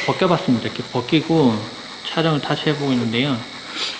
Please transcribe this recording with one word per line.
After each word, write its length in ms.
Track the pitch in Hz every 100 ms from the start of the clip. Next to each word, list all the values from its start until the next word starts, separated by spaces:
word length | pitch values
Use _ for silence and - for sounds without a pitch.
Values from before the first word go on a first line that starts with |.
| -
벗겨봤습니다. 600 | - 190 165 - 117 110
이렇게 160 | -
벗기고 720 | - 127 - 160 - 165 131 107 110 - - - -
촬영을 320 | - 165 147
다시 280 | - 147 156
해보고 240 | 143 139
있는데요. 460 | 123 117 117 143 120 - - - - - -